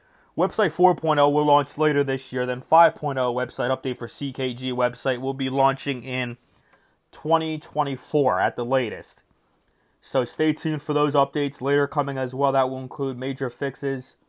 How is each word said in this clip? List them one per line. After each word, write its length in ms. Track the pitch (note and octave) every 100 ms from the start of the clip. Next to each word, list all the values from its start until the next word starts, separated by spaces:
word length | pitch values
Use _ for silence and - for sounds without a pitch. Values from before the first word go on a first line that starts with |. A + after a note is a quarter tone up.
| _ _ _ -
Website 360 | F#3 - F#3
four 220 | - F3+
point 260 | D#3+ D#3 D3
oh 80 | D3
will 160 | D3
launch 340 | D3+ C#3+ C#3 D3
later 260 | D#3 C#3+
this 280 | C3+ C3 -
year, 140 | B2+ B2
then 140 | B2+
five 340 | - E3 E3
point 240 | - C#3+ C3+
oh 160 | B2
website 360 | B2 B2+ - B2
update 280 | C3 C3+ A#2+
for 100 | A#2
C 240 | - C#3
K 220 | B2+ C3
G 160 | B2 C3
website 500 | B2 B2 A#2+ C3+ B2
will 140 | C3+
be 160 | C3+ C3
launching 520 | C3+ C3+ C3+ C#3+ B2+
in 340 | B2+ B2+ A#2+ A#2+ _ _ _ _ _ _ _
twenty 460 | - D#3 D#3+ D#3+ D#3
twenty-four 840 | - D3+ C#3 C3 - D3+ C3 F#2
at 160 | A2 -
the 80 |
latest. 580 | A#2+ C3 A2+ F2+ - - _ _ _ _ _ _ _ _
So 240 | - C3+
stay 280 | A#2+ - D#3
tuned 300 | D3+ D#3+ D3+
for 100 | -
those 220 | D3 D3
updates 460 | C#3+ C#3 D3 C#3+ -
later 260 | C3 C#3+ C#3
coming 320 | D3+ C#3 C3+
as 160 | B2+
well. 180 | C3 C#3
That 160 | C3+ C3
will 100 | C3
include 380 | B2+ - C3+ B2
major 320 | C3 C3 C3
fixes 680 | - C#3 - C#3 C3 - _